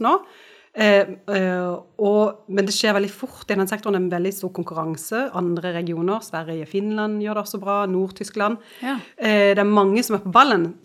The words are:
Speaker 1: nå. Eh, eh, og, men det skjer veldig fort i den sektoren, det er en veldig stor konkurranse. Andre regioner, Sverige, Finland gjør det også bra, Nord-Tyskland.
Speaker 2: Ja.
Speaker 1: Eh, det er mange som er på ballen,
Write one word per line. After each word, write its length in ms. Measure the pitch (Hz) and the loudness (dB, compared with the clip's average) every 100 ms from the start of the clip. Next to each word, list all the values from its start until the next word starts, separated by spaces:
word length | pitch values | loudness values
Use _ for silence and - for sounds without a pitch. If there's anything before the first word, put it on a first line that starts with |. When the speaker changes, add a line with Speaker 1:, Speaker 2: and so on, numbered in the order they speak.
Speaker 1:
nå. 100 | 226 370 - - - - _ - | 0 0 -2 -20 -20 -20 _ 0
Eh, 300 | 214 202 196 185 - | 4 6 4 -2 -4
eh, 380 | 196 185 180 180 175 - - | 0 0 0 -4 -6 -8 -2
og, 380 | 202 208 214 214 - | 2 4 2 0 -6
men 160 | 196 196 | -2 0
det 60 | 202 | 0
skjer 180 | 214 | 0
veldig 160 | 202 202 | 0 0
fort 380 | - 262 - - | -6 -14 -12 -4
i 60 | 196 | -2
den 80 | 190 | -2
sektoren, 300 | 214 214 196 | -2 -2 0
det 60 | |
er 20 | |
en 80 | 180 | 0
veldig 220 | 175 185 196 | -2 -2 -4
stor 160 | 185 | -8
konkurranse. 680 | 185 170 160 160 156 - 220 269 | -8 -8 -6 -6 -6 -6 -6 -4
Andre 380 | 180 175 170 180 | -4 -2 -2 -4
regioner, 460 | 170 175 165 175 220 | -4 -4 -2 -2 -2
Sverige, 460 | - 160 160 165 156 | -6 -8 -8 -8 -6
Finland 480 | 196 208 214 214 208 | -4 -2 -2 -2 -2
gjør 160 | 208 214 | -4 -4
det 20 | 208 | -6
også 120 | 208 | -6
bra, 160 | 196 202 202 | -2 -2 0
Nord-Tyskland. 680 | 185 190 190 202 214 208 226 - - | 0 -2 -6 -10 -2 -2 -2 -10 -12
Speaker 2:
Ja. 140 | 254 262 - - | -6 -6 -8 -4
Speaker 1:
Eh, 380 | 220 208 202 196 | 2 4 6 4
det 80 | |
er 80 | 202 | 4
mange 320 | 208 196 214 240 | 4 4 2 0
som 120 | 202 | -2
er 20 | |
på 80 | 196 226 | 2 4
ballen, 380 | 277 202 170 - | 6 4 0 -4